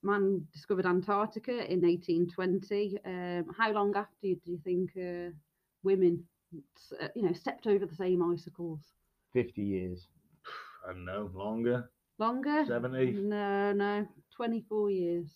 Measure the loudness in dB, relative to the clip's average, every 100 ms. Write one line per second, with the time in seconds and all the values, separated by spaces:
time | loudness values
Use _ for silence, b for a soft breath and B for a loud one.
0 | 0 2 4 2 -2 -10 -4 0 2 2
1 | 2 0 0 -4 -6 -4 -2 2 4 2
2 | 2 0 0 0 0 0 0 -2 -2 -4
3 | -6 -6 -4 -4 -4 0 0 2 2 0
4 | -4 _ -4 -2 -4 -8 -2 0 -2 -4
5 | -8 -6 -8 -12 _ _ _ _ 2 6
6 | 6 4 -4 _ _ -20 -20 _ -16 -10
7 | -8 0 0 0 -4 -4 2 2 2 -2
8 | 2 2 2 0 -6 -10 -8 -8 -12 _
9 | _ _ _ -2 -2 -2 -2 -2 -4 -8
10 | -12 _ _ _ -16 B B B -14 -10
11 | -6 -6 -6 -6 -4 0 2 0 -2 _
12 | _ -2 0 0 0 2 2 0 0 2
13 | 2 2 0 0 0 0 2 2 2 0
14 | -4 -8 -18 -6 -4 -4 -2 0 2 2
15 | 0 0 -4